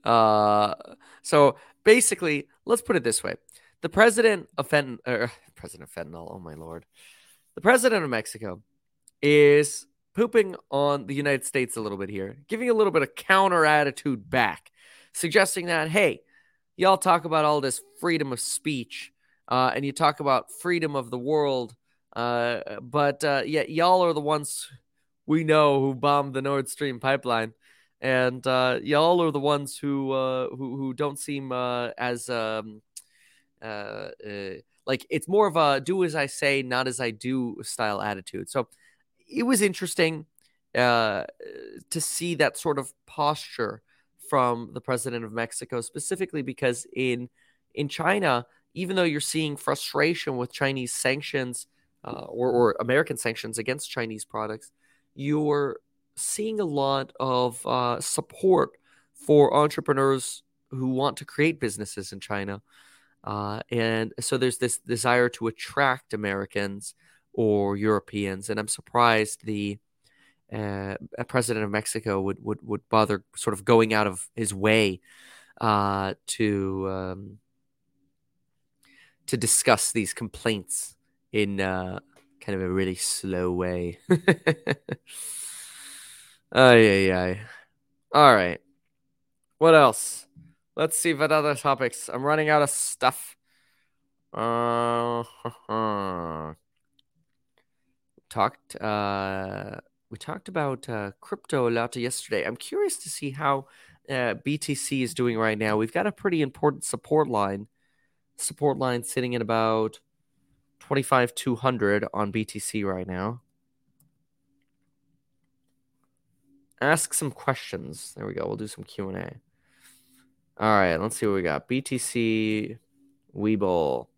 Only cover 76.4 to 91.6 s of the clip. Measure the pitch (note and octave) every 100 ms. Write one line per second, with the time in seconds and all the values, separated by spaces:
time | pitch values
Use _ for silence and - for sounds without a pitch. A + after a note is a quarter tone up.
76.4 | G#2+ G2+ F#2+ F#2+ F#2+ F#2+ F#2 F#2 G2+ G2+
77.4 | _ _ _ _ _ _ _ _ _ _
78.4 | _ _ _ _ _ _ _ _ - B2
79.4 | A2+ - - B2+ - A#2 G2 - A2 -
80.4 | A2+ G#2 - - - _ _ _ _ G#2+
81.4 | G2+ G2 F#2+ F#2 F#2 F#2 _ _ _ _
82.4 | - F#2+ F#2 F#2 F#2+ F2+ - - F#2+ F2+
83.4 | F2+ F2+ F2+ F2+ F2 E2 - F3+ F#3 D#3+
84.4 | - D#3+ - - - - _ - - -
85.4 | - - - - - - - - - _
86.4 | _ - B2+ A#2 A2 G2 F#2+ F#2 F2+ G2
87.4 | A2 - _ _ _ _ _ C3+ C#3+ A2
88.4 | F2+ - _ _ _ _ _ _ _ _
89.4 | _ _ E3 D#3+ C3+ - - - - -
90.4 | - _ _ - D#3+ - E3+ C#3+ D3+ D#3
91.4 | D3 C#3